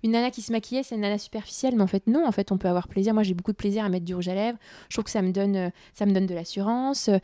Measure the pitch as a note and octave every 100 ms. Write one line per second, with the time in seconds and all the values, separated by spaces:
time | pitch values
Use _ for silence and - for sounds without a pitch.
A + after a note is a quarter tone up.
0 | A3 A#3 B3 B3 A3 A3+ - B3+ C4+ A3+
1 | G3+ G#3 - A3 - - C4 A#3+ F#3+ G3
2 | A3 C4+ D#4 G#3 G3 F#3+ F#3 F3+ F3+ G3
3 | G3+ G#3+ G3+ F3 F3+ G3+ G3+ G#3 G#3 F3+
4 | F3 F3+ F3+ F#3 A3 A3+ - - - -
5 | G#3+ A3 F#3 F#3 G3+ F#3+ F3+ - - -
6 | G3+ F#3+ F#3+ F3 E3+ G3+ G3+ A#3+ C4+ C#4
7 | - F#3+